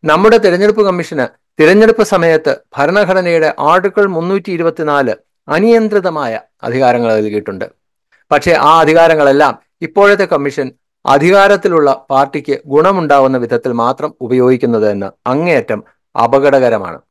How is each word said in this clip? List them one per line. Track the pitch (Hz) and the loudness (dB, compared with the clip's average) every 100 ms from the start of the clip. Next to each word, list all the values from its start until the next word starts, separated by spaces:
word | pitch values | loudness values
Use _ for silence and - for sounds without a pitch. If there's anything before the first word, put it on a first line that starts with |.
| 156 | 0
നമ്മുടെ | 156 208 226 | 2 4 4
തിരഞ്ഞെടുപ്പ് | 196 175 208 214 | 2 0 0 0
കമ്മീഷന് | 202 180 165 151 123 _ _ _ | 0 -2 -6 -6 -6 _ _ _
തിരഞ്ഞെടുപ്പ് | 156 196 220 226 | 2 4 4 2
സമയത്ത് | 214 190 170 160 156 - _ - | 0 0 2 0 -2 -6 _ -4
ഭരണഘടനയുടെ | 147 190 190 185 175 165 156 - | -2 0 0 -2 0 0 0 -2
ആർട്ടിക്കിൾ | 139 175 190 180 202 | 0 0 0 -2 -2
മുന്നൂറ്റി | 170 170 196 180 | -2 -4 -6 -6
ഇരുപത്തിനാല് | 175 165 160 156 143 131 107 _ _ - | -4 -4 -4 -2 0 -2 -4 _ _ -6
അനിയന്ത്രിതമായ | 151 214 226 220 208 185 156 131 110 - _ | -2 2 2 2 -2 -4 -6 -8 -8 -12 _
അധികാരങ്ങൾ | - 123 131 120 117 110 | -8 -2 0 0 0 -2
നൽകിയിട്ടുണ്ട്. | 107 104 101 95 95 _ _ _ _ _ _ | -2 -6 -8 -12 -14 _ _ _ _ _ _
പക്ഷേ | 147 175 | -2 0
ആ | 160 147 165 | 0 4 4
അധികാരങ്ങളെല്ലാം | 156 160 165 156 143 139 147 120 _ _ | 4 4 4 4 2 2 0 -2 _ _
ഇപ്പോഴത്തെ | 165 - 202 202 185 | -8 0 2 2 0
കമ്മീഷൻ | 160 139 139 131 - _ _ - | -2 -4 -6 -8 -10 _ _ -2
അധികാരത്തിലുള്ള | 139 165 196 196 202 202 165 147 135 _ | 0 2 4 4 2 0 0 0 -2 _
പാർട്ടിക്ക് | 135 139 151 143 135 147 | -2 -2 -4 -6 -8 -2
ഗുണമുണ്ടാവുന്ന | 139 175 196 160 143 135 131 | 0 0 0 0 2 2 0
വിധത്തിൽ | 117 120 127 | -2 -4 -4
മാത്രം | 120 117 131 151 _ | -2 -2 -4 -8 _
ഉപയോഗിക്കുന്നത് | 123 127 127 127 127 113 107 | -4 0 2 0 0 -2 -2
എന്ന് | 101 98 - - | -4 -8 -10 -6
അങ്ങേയറ്റം | 135 170 151 117 107 - _ _ - | -4 0 -2 -2 -10 -10 _ _ -4
അപകടകരമാണ്. | 117 135 139 135 123 110 92 80 _ | 0 2 2 2 2 -2 -6 -14 _